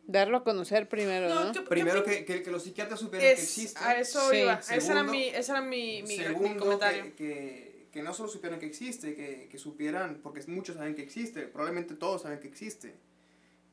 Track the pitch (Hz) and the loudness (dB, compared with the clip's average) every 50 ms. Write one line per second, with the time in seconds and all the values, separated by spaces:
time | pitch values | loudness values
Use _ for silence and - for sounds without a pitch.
0 | _ - 185 196 196 202 240 254 254 233 214 190 175 - 202 220 208 202 - 214 | _ 2 4 4 6 6 4 2 2 2 0 0 0 2 2 2 2 2 -2 0
1 | 208 196 190 185 185 170 165 160 170 196 233 370 370 - 175 175 165 170 185 196 | 0 2 2 2 2 2 2 2 2 0 -2 -4 -2 2 2 4 4 4 4 4
2 | 202 208 202 - - - 180 180 180 180 175 170 170 185 - - 214 214 226 202 | 4 2 0 0 0 -4 -4 -4 -2 -4 -6 -6 -6 -8 -6 -6 -6 -6 -4 -6
3 | 226 202 185 185 269 269 262 254 - - - 214 220 202 - - - 233 247 240 | -6 -6 0 6 8 8 8 8 6 -2 0 -2 -4 -4 -4 -2 2 2 4 4
4 | 254 247 262 285 269 269 254 208 202 233 220 214 - 226 233 - 294 311 302 294 | 2 0 2 4 6 6 6 6 6 6 4 2 0 0 0 2 2 4 4 4
5 | 294 285 277 269 262 254 - 233 247 240 277 269 262 262 254 247 233 226 220 208 | 4 2 2 0 0 0 0 -2 -2 0 0 -2 0 -2 -2 -2 -2 -4 -4 -6
6 | 196 214 208 196 170 160 160 180 202 208 208 202 202 202 202 202 202 202 196 - | -4 -4 -4 -2 -2 -2 0 2 2 0 0 2 2 2 2 4 4 2 2 0
7 | - - - - 156 147 147 143 139 135 131 123 123 - - - - _ - 151 | -4 -8 -10 -8 -6 -6 -6 -6 -8 -10 -10 -12 -16 -18 -20 -20 -20 _ -10 -8
8 | 151 170 180 220 220 208 196 180 185 175 165 156 156 151 151 - 240 254 226 - | -6 -6 -6 -6 -8 -8 -8 -8 -8 -8 -8 -6 -8 -10 -8 -8 -8 -8 -8 -8
9 | - 151 147 143 147 139 135 127 131 - - 135 - 151 143 - 147 151 151 185 | -8 -8 -8 -8 -8 -10 -10 -12 -14 -16 -16 -14 -14 -14 -8 -4 -4 -2 -2 -2
10 | 190 170 143 147 - 143 143 147 - 165 175 185 185 - 170 160 151 151 151 147 | -4 -4 -6 -10 -12 -12 -12 -12 -10 -8 -8 -8 -6 -8 -10 -8 -6 -6 -6 -6
11 | 135 139 - 226 233 220 - 156 131 - - 143 151 165 175 175 170 170 156 151 | -8 -10 -8 -8 -8 -6 -6 -10 -10 -10 -6 -4 -4 -2 -2 -4 -6 -6 -8 -4
12 | 165 185 190 175 - 151 147 143 143 139 - - 208 220 208 - - 110 - - | -2 -2 -2 -2 -4 -8 -10 -10 -10 -16 -14 -12 -10 -10 -10 -12 -14 -18 -20 -20
13 | _ _ _ _ _ _ _ _ _ _ _ _ _ _ | _ _ _ _ _ _ _ _ _ _ _ _ _ _